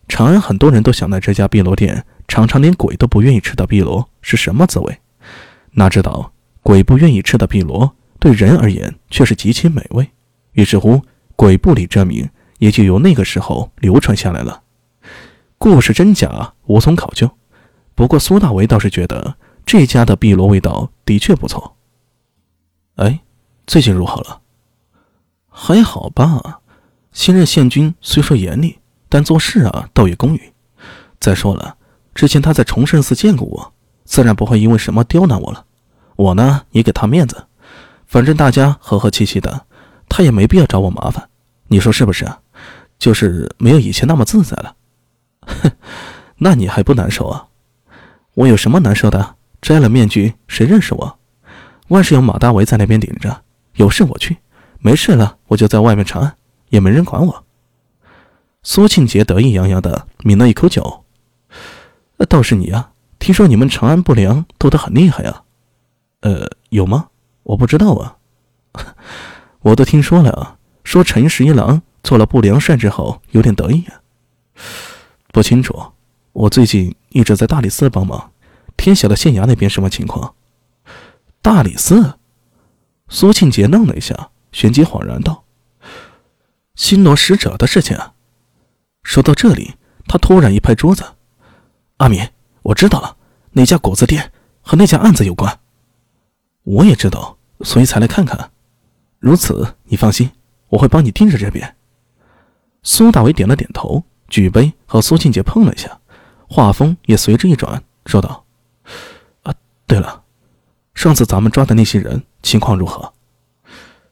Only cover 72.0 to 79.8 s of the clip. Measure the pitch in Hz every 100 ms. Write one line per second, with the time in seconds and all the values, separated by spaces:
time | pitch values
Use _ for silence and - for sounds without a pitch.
72 | - 120 113 131 101 123 - 131 104 -
73 | 71 - _ 113 117 98 76 160 - -
74 | _ _ _ _ _ _ - - - -
75 | _ _ _ 110 - 123 127 - - _
76 | _ _ _ - 107 - 113 101 90 -
77 | _ 131 110 101 113 156 101 - 135 95
78 | 92 - - _ _ _ - - 190 196
79 | 104 104 165 104 120 123 98 -